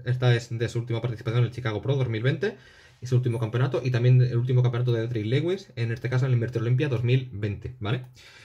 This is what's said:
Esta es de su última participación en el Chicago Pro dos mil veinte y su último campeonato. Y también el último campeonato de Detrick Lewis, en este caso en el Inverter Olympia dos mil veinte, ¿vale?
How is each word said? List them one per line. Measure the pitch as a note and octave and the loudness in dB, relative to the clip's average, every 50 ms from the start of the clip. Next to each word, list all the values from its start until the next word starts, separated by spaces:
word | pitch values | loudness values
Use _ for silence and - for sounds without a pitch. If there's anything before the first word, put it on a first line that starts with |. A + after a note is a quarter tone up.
| B2+ | -4
Esta | B2+ B2+ - B2+ B2 A#2+ | -4 -2 2 4 4 4
es | A#2 - - | 2 2 -4
de | A#2 A2+ A#2 A2 | -4 -4 -4 -2
su | - A#2 | -2 -4
última | A2+ A#2+ A#2 A2 | -4 -4 -4 -4
participación | - A#2+ A2 G#2 - A2+ A2 B2 A#2+ | -4 -4 -6 -6 -6 -2 2 2 2
en | |
el | G#2+ | 2
Chicago | - - A#2+ A2 G#2+ G2+ | 0 -4 -4 -4 -4 -2
Pro | - B2 C#3+ | -2 -2 0
dos | C#3 B2+ A2 | 0 0 -2
mil | A2+ G#2+ A2+ | -2 0 0
veinte | C3+ D#3+ D#3+ G3 G#3+ A#3 - - - - - - - - _ | 0 0 0 -2 -4 -4 -6 -14 -20 -20 -20 -20 -20 -20 _
y | - B2 | -4 0
su | B2+ | 0
último | B2 B2+ B2+ A2+ A2+ | 2 2 0 0 -2
campeonato. | A#2+ G#2+ - A#2+ C3+ - - F3 | -4 -2 0 0 0 0 0 -2
Y | - B2+ | -2 0
también | B2+ A#2 B2 B2 B2+ B2+ | 0 2 4 6 6 6
el | B2 B2 A#2 | 6 4 2
último | A#2 A#2+ B2+ B2+ B2 B2 | 0 0 2 2 4 4
campeonato | B2 A#2+ A#2+ B2+ B2 | 2 2 0 0 2
de | A#2 A2+ | 2 0
Detrick | A2+ A#2 A#2+ A2 G#2 | 0 -2 -2 -4 -2
Lewis, | A2 B2 D3 D#3 F3 F#3+ G3 - - - A#2+ | 0 0 0 0 0 -2 -4 -6 -12 -8 -6
en | A#2 A2+ A#2 | -4 -4 -4
este | A2 - B2+ | -4 -4 -2
caso | C3 B2 C3 | 0 0 2
en | C3 | 2
el | B2 | 2
Inverter | A#2 A2+ - - A2+ | 2 0 0 -2 -2
Olympia | A2 A#2 B2+ B2+ D3+ C#3+ | 0 2 2 2 2 2
dos | B2 G#2 A#2+ | 0 0 2
mil | A#2+ C3 C3 B2+ - | 2 2 2 0 -2
veinte, | - G2 G#2 G#2 G2+ F2+ - - - - | -6 -6 -4 -4 -4 -6 -8 -12 -10 -8
¿vale? | G#2 G2+ B2 B2 B2+ - - - - - - - - | -4 -4 -2 -4 -4 -10 -18 -20 -20 -20 -20 -20 -20